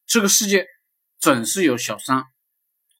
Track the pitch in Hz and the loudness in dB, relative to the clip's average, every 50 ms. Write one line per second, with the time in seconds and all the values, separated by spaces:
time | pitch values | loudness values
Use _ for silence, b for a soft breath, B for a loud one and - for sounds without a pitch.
0 | _ - - 233 202 190 - - 220 196 202 185 175 - _ _ _ _ _ _ | _ -2 0 0 2 2 2 0 2 2 0 0 0 -2 _ _ _ _ _ _
1 | _ _ _ _ - 165 135 120 110 107 - 190 180 147 123 113 - - 107 104 | _ _ _ _ 2 2 2 2 0 -2 -2 0 0 0 0 -2 -4 -8 -8 -10
2 | - - 131 131 131 - _ _ _ _ _ _ _ _ _ _ _ _ _ _ | -4 -4 -4 -4 -4 -8 _ _ _ _ _ _ _ _ _ _ _ _ _ _